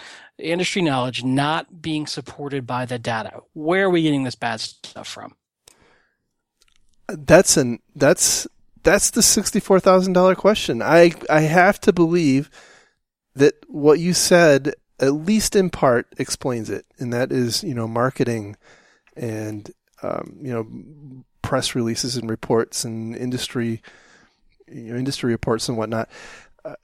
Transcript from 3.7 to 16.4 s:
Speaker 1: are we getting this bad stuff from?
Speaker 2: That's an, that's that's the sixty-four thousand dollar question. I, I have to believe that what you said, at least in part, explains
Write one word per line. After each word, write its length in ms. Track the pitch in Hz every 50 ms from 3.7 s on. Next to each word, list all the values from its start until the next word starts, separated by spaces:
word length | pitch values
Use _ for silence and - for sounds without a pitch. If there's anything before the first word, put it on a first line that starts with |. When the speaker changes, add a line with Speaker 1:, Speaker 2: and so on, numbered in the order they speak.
| 180 190 196
Speaker 1:
are 60 | 190
we 120 | 180 170 160
getting 220 | 156 147 139 135
this 100 | 127 -
bad 260 | _ - 117 110 113
stuff 460 | - - - _ - - - 110 -
from? 300 | - - - 104 - _ _ _ _ _ _ _ - _ _ _ _ _ _ _ _ _ _ _ _ _ _ _ _ _ _ _ _ _ _ _ _ _ _ _
Speaker 2:
That's 500 | - - 156 143 - 151 170 196 - -
an, 220 | 165 135 123 117 - _ _ _
that's 540 | 147 143 139 165 - - - - - - - _ _ _ _ _ _ _
that's 280 | 170 180 202 - -
the 120 | - 247 208
sixty-four 580 | - - 226 190 - - 214 - - 196 185
thousand 320 | - 196 185 185 185 190 180
dollar 220 | 180 180 185 185
question. 480 | - - 190 214 - - - 143 117 104
I, 300 | 110 151 170 170 175 165 - - -
I 120 | 151 156
have 400 | 156 156 156 180 175 196 202 - -
to 100 | - 180
believe 580 | 180 170 160 170 180 165 143 131 135 143 - _ - - _ - _ _ _ _ _ _ _ _ _ _ _ _
that 200 | 131 139 151 - _ - -
what 300 | - 151 143 147 151 156
you 140 | 165 180 175
said, 600 | - - - 185 175 170 156 143 135 135 147 - - _ _ _ _
at 140 | 127 135 143
least 420 | 151 156 175 220 220 202 - -
in 140 | 214 190 175
part, 380 | - - - 139 120 120 - - -
explains 540 | - 135 - - -